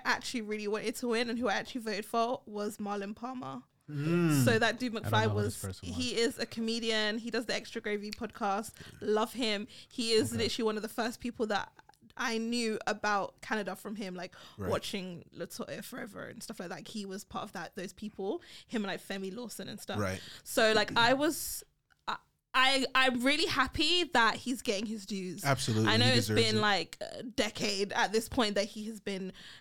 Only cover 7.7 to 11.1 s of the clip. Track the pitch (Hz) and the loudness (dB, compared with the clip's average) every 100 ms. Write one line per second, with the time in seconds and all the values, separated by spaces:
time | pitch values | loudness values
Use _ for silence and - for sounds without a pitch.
7.7 | 226 214 208 208 214 220 - 208 196 220 | -6 -4 -4 -4 -8 -8 -2 0 0 -4
8.7 | - - - 208 214 240 220 226 202 214 | -12 -18 -8 0 2 2 0 0 0 -4
9.7 | - - - 226 220 233 233 214 - 220 | -12 -12 -4 2 4 4 0 0 0 0
10.7 | 214 214 - 226 | 0 -4 -4 -4